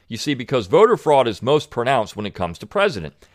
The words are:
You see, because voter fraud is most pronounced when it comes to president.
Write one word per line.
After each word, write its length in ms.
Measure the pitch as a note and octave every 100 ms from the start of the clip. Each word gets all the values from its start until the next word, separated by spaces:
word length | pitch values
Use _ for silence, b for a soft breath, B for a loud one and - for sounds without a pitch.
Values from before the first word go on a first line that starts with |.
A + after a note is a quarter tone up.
| -
You 80 | A2+
see, 180 | D3
because 320 | C3 A#2+ C3 F2+
voter 300 | D#3+ A#3 G3
fraud 320 | D#3+ C#3 A#2
is 120 | G2
most 300 | A#2 D3+ -
pronounced 460 | - A#2+ C3 G#2 -
when 100 | G#2
it 80 |
comes 240 | - F2 E2
to 80 | G#2+
president. 480 | G#3 G3+ A2 D2+ - b